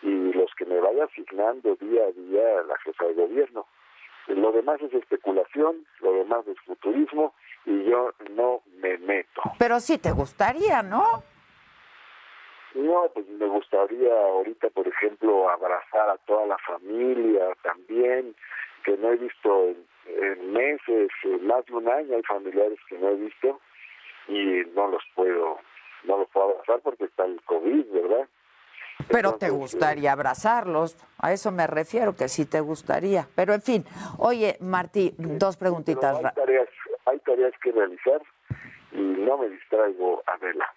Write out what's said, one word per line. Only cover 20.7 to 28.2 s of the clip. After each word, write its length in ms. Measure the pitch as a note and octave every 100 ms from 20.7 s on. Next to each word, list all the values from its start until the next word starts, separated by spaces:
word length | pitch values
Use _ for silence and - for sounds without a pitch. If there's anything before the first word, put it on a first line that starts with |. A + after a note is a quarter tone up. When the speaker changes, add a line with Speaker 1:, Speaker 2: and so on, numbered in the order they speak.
| D3 - A#2 G2 -
Speaker 1:
en 240 | F#2+ F#2 F#2+
más 180 | B2 A#2+
de 80 |
un 140 | A#2+ A2+
año 280 | C3+ D3 A#2+
hay 60 |
familiares 560 | G#2+ G2+ F#2+ F#2+ G#2 G#2+ -
que 100 | F2
no 120 | F#2+
he 40 | G2+
visto 440 | G#2+ - B2+ C#3 _ - - - - - -
y 380 | G2+ G2 F#2 F2
no 140 | F2+ G2+
los 140 | F2+ -
puedo 440 | - F#2 F2 E2+ - - - - -
no 140 | F2 G2
lo 80 | F#2+
puedo 240 | G2 G2
abrazar 300 | F#2+ - A#2+
porque 220 | C#3+ B2
está 200 | G2 -
el 160 | F#2 E2+
covid, 420 | - E2+ F2 C#3+ B2
¿verdad? 360 | F#2 F2 A2+